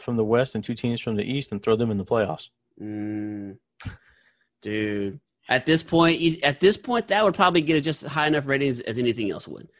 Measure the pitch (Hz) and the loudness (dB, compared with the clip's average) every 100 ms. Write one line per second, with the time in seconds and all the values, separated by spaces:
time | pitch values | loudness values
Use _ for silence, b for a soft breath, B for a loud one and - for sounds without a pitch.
0 | - 117 107 117 131 110 104 117 120 117 | -2 0 2 2 2 -2 -6 -4 -4 -4
1 | - 107 - 135 135 104 107 110 117 104 | -2 -4 -2 -4 -6 -4 0 2 2 -2
2 | 92 117 98 82 - _ _ - 107 104 | 0 0 0 -4 -12 _ _ -16 -12 -8
3 | 104 107 104 104 101 98 _ _ B B | -6 -6 -8 -10 -12 -16 _ _ B B
4 | B B B B B _ 104 107 107 104 | B B B B B _ -6 -4 -2 -2
5 | 101 95 _ _ - 127 - 160 - 165 | -4 -8 _ _ -2 0 2 2 2 4
6 | 165 165 165 160 143 139 185 214 - 240 | 4 4 0 2 0 4 2 2 0 -2
7 | 233 196 214 180 180 175 151 156 147 151 | 0 2 2 4 4 4 4 2 0 -4
8 | 143 147 151 151 139 139 139 120 - 113 | -4 -2 2 0 0 0 0 -2 -4 -2
9 | 123 113 104 82 - 58 - | 0 0 -4 -6 -10 -16 -18